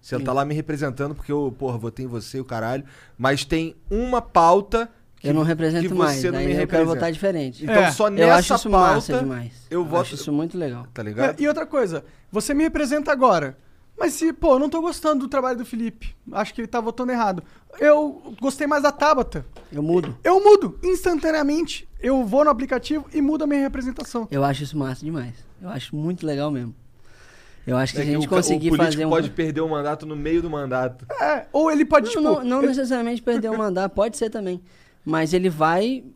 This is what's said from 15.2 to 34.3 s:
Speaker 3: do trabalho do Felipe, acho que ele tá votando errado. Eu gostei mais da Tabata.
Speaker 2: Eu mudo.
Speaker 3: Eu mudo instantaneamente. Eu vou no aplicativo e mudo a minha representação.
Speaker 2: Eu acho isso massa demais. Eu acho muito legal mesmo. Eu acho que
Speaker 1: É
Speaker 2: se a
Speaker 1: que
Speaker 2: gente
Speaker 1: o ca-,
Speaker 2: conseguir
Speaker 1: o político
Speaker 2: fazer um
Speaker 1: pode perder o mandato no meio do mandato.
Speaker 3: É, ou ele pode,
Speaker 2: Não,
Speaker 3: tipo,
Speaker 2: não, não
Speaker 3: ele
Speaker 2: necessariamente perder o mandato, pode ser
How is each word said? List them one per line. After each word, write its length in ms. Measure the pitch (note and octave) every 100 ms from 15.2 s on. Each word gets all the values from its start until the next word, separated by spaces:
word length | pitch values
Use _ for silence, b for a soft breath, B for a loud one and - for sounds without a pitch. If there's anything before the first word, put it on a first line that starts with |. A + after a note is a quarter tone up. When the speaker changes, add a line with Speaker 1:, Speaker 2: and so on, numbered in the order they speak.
| C4
Speaker 3:
do 20 |
trabalho 300 | C#4 B3+ B3
do 60 | A#3+
Felipe, 500 | A#3 A3+ A3 - - -
acho 220 | G3 G#3
que 80 | -
ele 60 | A3+
tá 120 | A#3+
votando 320 | A3+ A3+ B3+
errado. 300 | B3 A3 F3+ - b b -
Eu 560 | D4 D4+ D4+ C#4 - A3+
gostei 260 | C4+ C4 D4
mais 160 | D4
da 80 | C#4+
Tabata. 540 | C#4+ D4 D4 A3+ D#3+ B2+ - -
Speaker 2:
Eu 120 | C#3+
mudo. 340 | D3+ F3+ D3 A#2+
Speaker 3:
Eu 180 | - F#4
mudo 360 | G#4 G4+ B3+ -
instantaneamente. 1040 | F4+ F4+ F#4+ E4 D#4+ D#4 C#4+ D4+ D#4+ - - -
Eu 240 | A#3+ C4+
vou 180 | A3+ B3
no 80 | D4+
aplicativo 540 | A#3 C4+ B3+ - D4+ C#4
e 80 | D#4
mudo 240 | C#4 D4+
a 20 | D4+
minha 140 | C#4+
representação. 680 | C#4 C#4 B3+ B3 - A#3+ A3
Speaker 2:
Eu 120 | C#3
acho 200 | C#3 C3+
isso 160 | C#3+ D3+
massa 260 | C3 B2+
demais. 300 | D3 D#3+ B2 A#2 - -
Eu 80 | F3+
acho 260 | G#3 -
muito 300 | D3+ D#3 F3+ D#3
legal 240 | C#3+ D3
mesmo. 240 | C#3+ A#2+ A2 - - b b b b b b -
Eu 100 | B2+
acho 160 | C3
que 80 | C#3
Speaker 1:
É 40 |
Speaker 2:
se 40 | D3
a 20 |
Speaker 1:
que 60 | D3
Speaker 2:
gente 80 | D3+
Speaker 1:
o 40 |
ca-, 60 | F#3
Speaker 2:
conseguir 320 | E3 D3+ D#3+
Speaker 1:
o 20 |
político 220 | D#3+ E3
Speaker 2:
fazer 120 | D3+
um 60 | D#3
Speaker 1:
pode 200 | E3 G3
perder 300 | F#3 D#3+ D3
o 80 | D#3+
mandato 380 | D#3 D3 D3+ D#3
no 100 | D3+
meio 240 | D3 E3+
do 80 | E3
mandato. 560 | D3+ C#3 B2+ B2+ B2 - C#5+
Speaker 3:
É, 240 | D4 D4 -
ou 180 | C#4 D#4+
ele 140 | D4+
pode, 220 | D4+ D4 D4
Speaker 2:
Não, 40 |
Speaker 3:
tipo, 120 | A4+
Speaker 2:
não, 200 | D4+ D#4
não 160 | B3 B3+
Speaker 3:
ele 80 | C#4
Speaker 2:
necessariamente 520 | C4 C4 B3+ A#3 A#3+
perder 300 | - A#3+ A3
o 80 | A3
mandato, 340 | G#3+ F#3 F#3+
pode 240 | - G#3+ A3
ser 140 | A3+